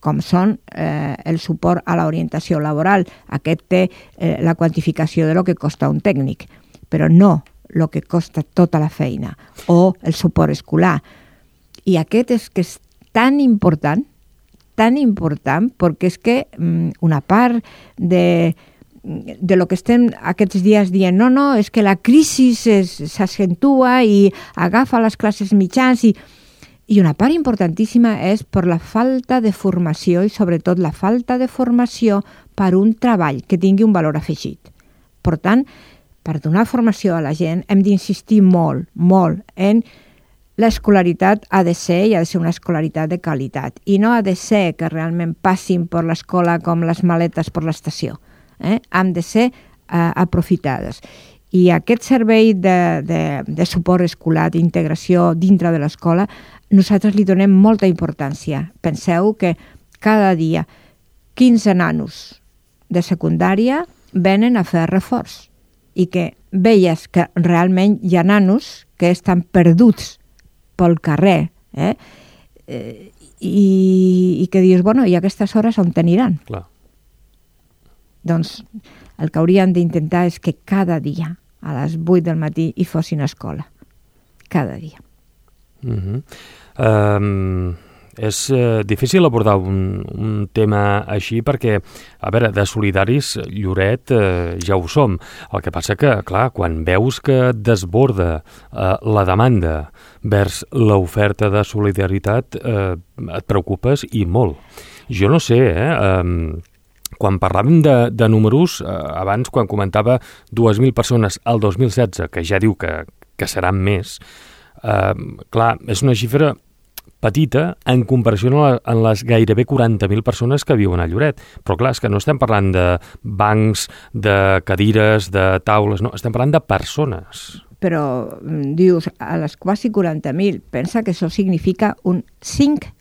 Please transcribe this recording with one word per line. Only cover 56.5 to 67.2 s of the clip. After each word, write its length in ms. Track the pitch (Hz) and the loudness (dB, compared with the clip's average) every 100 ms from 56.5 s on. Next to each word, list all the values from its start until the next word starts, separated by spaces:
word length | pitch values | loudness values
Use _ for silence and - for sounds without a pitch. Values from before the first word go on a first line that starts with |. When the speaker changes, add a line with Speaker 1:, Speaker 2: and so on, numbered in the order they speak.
| - _ | -20 _
Speaker 1:
nosaltres 400 | 202 185 202 214 | 2 4 2 2
li 100 | 202 | 0
donem 260 | 196 185 196 | 2 2 4
molta 360 | 190 208 220 190 | 6 4 4 0
importància. 840 | 165 160 147 139 147 - 143 165 _ | 0 -4 -6 -8 -8 -8 -8 -8 _
Penseu 520 | 170 151 - 170 196 220 | -6 -6 -2 0 0 0
que 160 | 180 170 - - _ _ | -2 -4 -10 -20 _ _
cada 340 | 214 214 196 | 0 2 2
dia 320 | 175 160 165 160 _ _ _ _ _ _ | 2 0 -2 -6 _ _ _ _ _ _
quinze 400 | - 254 233 208 | 2 4 4 2
nanos 640 | 180 170 160 147 - - - _ _ _ _ _ | 2 0 -2 -6 -12 -20 -20 _ _ _ _ _
de 120 | 175 | -4
secundària 800 | 170 175 160 160 180 196 233 277 349 _ _ | -2 -2 -2 0 0 0 0 -2 -6 _ _
venen 440 | 196 180 196 233 240 | -2 2 2 2 2
a 80 | 180 | 0
fer 200 | 175 165 | 0 0
reforç 580 | 190 - 240 - - - _ _ _ _ | 0 -2 -6 -6 -16 -20 _ _ _ _
i 120 | - 180 | -2 -2
que 240 | 185 165 _ _ | -2 -6 _ _
veies 580 | 190 190 220 180 165 - | 0 4 6 4 0 -2
que 200 | - | -2